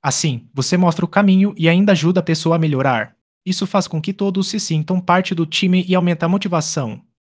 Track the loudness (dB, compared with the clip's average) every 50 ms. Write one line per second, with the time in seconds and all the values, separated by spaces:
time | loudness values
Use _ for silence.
0 | -4 -2 -2 0 0 -2 -2 -4 -8 _ -6 -4 -2 0 2 2 2 2 2 0
1 | -4 0 0 2 4 4 4 4 4 2 0 0 2 2 4 4 4 4 4 4
2 | 2 2 2 0 0 0 -2 0 0 0 0 2 0 0 0 0 0 0 0 0
3 | -4 -6 _ _ _ _ _ _ -6 -6 -4 -4 -4 -2 -2 -2 -2 -2 -6 -6
4 | -6 -6 -4 -2 -2 -2 -2 -2 -4 -4 -4 -6 -4 -2 -2 -2 -2 -2 -4 -2
5 | 0 2 2 2 2 -2 -2 -4 -4 -4 -2 -2 0 2 2 2 2 2 0 2
6 | 2 0 0 0 0 -2 -2 -2 -2 -2 -2 -2 -2 -2 -4 -4 -6 -6 -8 -12
7 | _ _ _ _